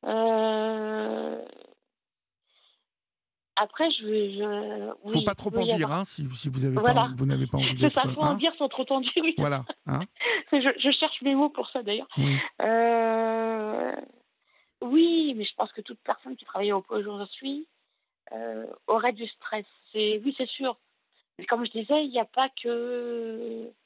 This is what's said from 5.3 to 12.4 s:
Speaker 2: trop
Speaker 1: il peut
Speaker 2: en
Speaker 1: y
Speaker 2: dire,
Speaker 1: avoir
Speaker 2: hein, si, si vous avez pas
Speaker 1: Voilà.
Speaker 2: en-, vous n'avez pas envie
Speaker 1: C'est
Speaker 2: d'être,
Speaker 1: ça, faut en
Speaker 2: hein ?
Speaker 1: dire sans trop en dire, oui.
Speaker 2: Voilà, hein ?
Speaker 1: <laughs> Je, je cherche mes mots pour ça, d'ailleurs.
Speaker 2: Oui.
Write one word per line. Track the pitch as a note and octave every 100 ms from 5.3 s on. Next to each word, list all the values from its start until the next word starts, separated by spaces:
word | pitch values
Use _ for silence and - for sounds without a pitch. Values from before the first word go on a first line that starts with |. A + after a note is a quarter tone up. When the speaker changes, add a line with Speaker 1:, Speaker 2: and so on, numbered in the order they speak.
| G3
Speaker 2:
trop | G#3
Speaker 1:
il |
peut | A3+
Speaker 2:
en |
Speaker 1:
y | A3+ A3
Speaker 2:
dire, | D3
Speaker 1:
avoir | D#3+
Speaker 2:
hein, | F#3+
si, | - C#3 B2+
si | D3
vous | C3 C3+
avez | B2+
pas |
Speaker 1:
Voilà. | A#3+ C3+ -
Speaker 2:
en-, | B2
vous | C3+
n'avez | C3+ C3
pas | C#3
envie | C3
Speaker 1:
C'est | B2+ D4
Speaker 2:
d'être, | -
Speaker 1:
ça, | B3+
faut | B2+
en | -
Speaker 2:
hein ? | G3
Speaker 1:
dire | D#4+ -
sans | C#4+
trop | - C4
en | C4+
dire, | B3 -
oui. | E4 E4
Speaker 2:
Voilà, | D3 C#3 B2+ - -
hein ? | C3+ F#3 _ A#4+
Speaker 1:
<laughs> | G#4+ -
Je, | D4 C4 -
je | C#4
cherche | C#4+ D#4 -
mes | C4+
mots | C4+ D4
pour | D4 -
ça, | C4
d'ailleurs. | G#3 G#3+ - -
Speaker 2:
Oui. | C#3 C3+